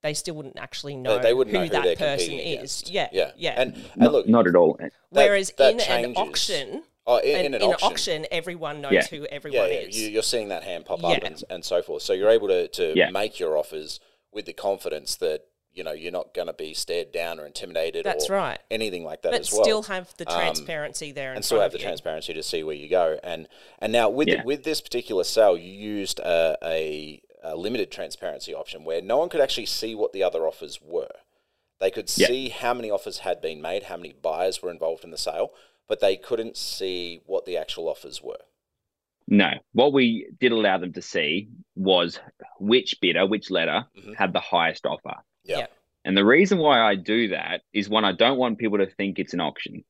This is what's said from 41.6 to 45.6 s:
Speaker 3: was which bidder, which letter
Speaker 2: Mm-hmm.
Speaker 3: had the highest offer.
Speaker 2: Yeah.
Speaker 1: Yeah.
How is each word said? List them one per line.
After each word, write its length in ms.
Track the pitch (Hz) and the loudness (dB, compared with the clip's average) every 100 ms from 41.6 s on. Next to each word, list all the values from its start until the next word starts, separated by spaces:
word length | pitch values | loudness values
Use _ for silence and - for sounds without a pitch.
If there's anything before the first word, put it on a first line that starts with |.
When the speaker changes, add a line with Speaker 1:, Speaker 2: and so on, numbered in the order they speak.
| - - | -16 -2
Speaker 3:
was 440 | 95 90 87 - - _ - - | 4 4 4 -4 -16 _ -20 -8
which 400 | 98 123 - - | 4 4 4 -2
bidder, 240 | 90 85 95 | 0 2 2
which 240 | 107 - | 0 0
letter 360 | 92 82 82 131 101 | -2 0 -2 -4 -18
Speaker 2:
Mm-hmm. 160 | 98 | -18
Speaker 3:
had 200 | 110 98 | -2 0
the 60 | 85 | 0
highest 440 | - 87 82 - - | 0 2 2 0 -4
offer. 300 | - - - _ _ | -6 -8 -14 _ _
Speaker 2:
Yeah. 160 | - | -6
Speaker 1:
Yeah. 60 | 165 | -6